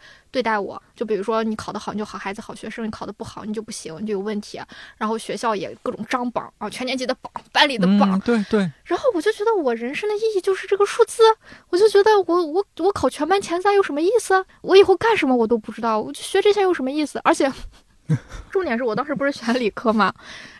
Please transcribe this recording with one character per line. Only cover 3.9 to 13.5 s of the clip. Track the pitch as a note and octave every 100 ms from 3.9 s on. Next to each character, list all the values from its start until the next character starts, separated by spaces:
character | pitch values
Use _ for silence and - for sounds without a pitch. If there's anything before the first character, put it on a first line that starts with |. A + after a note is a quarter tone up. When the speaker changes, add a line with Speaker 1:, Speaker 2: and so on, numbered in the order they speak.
| D#3+
Speaker 1:
你 | G#3+
就 |
有 | G3
问 | G3+ G#3
题。 | - - - - - -
然 | A3
后 | A3+
学 | - G3
校 | A#3+ G#3
也 | G#2+ -
各 | -
种 | A3+ -
张 | B3+ B3
榜 | - - -
啊， | G#3+
全 | - B3+
年 | C4
级 | B3
的 | B3+
榜、 | - - -
班 | C4 D4
里 | A#3+
的 | F3+ G3+
榜。 | G3
Speaker 2:
嗯， | F#3+
对， | - A#3 G3
对。 | G#3+ F#3 - -
Speaker 1:
然 | F4
后 | C#5+ F#4
我 |
就 | G4+
觉 | -
得 | G#4 G#4+
我 | C4+
人 | A#3 A#3+ D4
生 | G#4
的 | G#4
意 | A4+ G#4
义 |
就 | F#4
是 | F#4+ F#4+
这 | G4
个 | G4+
数 | - A4+
字， | - A4 A4 - - _
我 | F4
就 | G#4+
觉 | G4
得 | G#4 G#4+ F4+
我， | F4 D#4+
我， | E4 G4+ -
我 | F4
考 | - B3+
全 | - D4+
班 | G4+
前 | G4